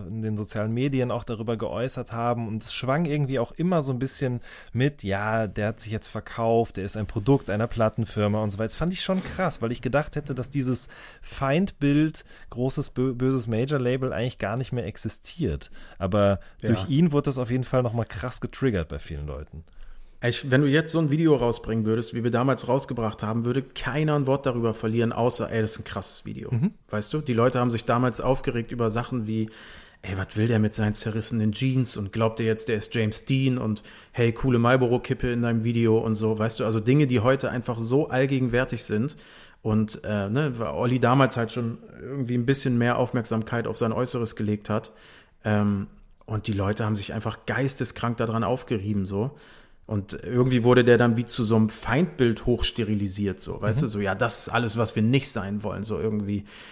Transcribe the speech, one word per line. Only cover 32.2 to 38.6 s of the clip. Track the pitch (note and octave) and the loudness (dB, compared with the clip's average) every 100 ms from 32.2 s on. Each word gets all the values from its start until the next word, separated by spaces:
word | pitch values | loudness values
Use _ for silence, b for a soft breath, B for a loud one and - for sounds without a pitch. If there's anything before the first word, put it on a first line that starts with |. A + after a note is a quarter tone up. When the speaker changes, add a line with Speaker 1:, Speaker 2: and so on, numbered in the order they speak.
| A2 A2 | 0 2
Speaker 2:
ihr | A2+ | 0
jetzt, | A2 - | 0 0
der | A2 | -2
ist | - A#2 | -2 0
James | G#2+ - - | 0 0 0
Dean | C3+ C3+ B2 | 2 2 0
und | A2+ G#2 - B B | -2 -4 -6 B B
hey, | - A#2 | 0 2
coole | A#2 C3+ A#2+ | 2 2 4
Marlboro-Kippe | A#2 C3 B2 B2 - C3 B2+ | 6 6 4 2 0 -2 -2
in | A#2 | 0
deinem | A#2 A#2 | 0 0
Video" | A2+ A#2 A2+ A2 | 2 4 6 4
und | A2+ G#2+ | 4 0
so, | A2 A2 | 0 0
weißt | A2 - | 0 0
du, | A2+ | 0
also | A2 | 2
Dinge, | G#2 C#3+ C#3+ | 4 4 4
die | B2 | 4
heute | A#2+ C3+ B2+ | 4 2 0
einfach | B2 A#2 A2+ | -4 -4 -4
so | A2+ C3+ D3+ | 0 2 2
allgegenwärtig | - C3+ C3+ B2+ A#2+ | 2 2 2 2 0